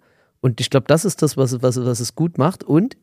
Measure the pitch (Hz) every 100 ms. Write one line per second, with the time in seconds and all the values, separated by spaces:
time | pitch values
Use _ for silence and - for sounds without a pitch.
0 | _ _ _ _ 131 113 120 135 - 160
1 | 196 - 147 - 127 123 127 120 123 117
2 | 117 - 170 147 147 - - 151 240 -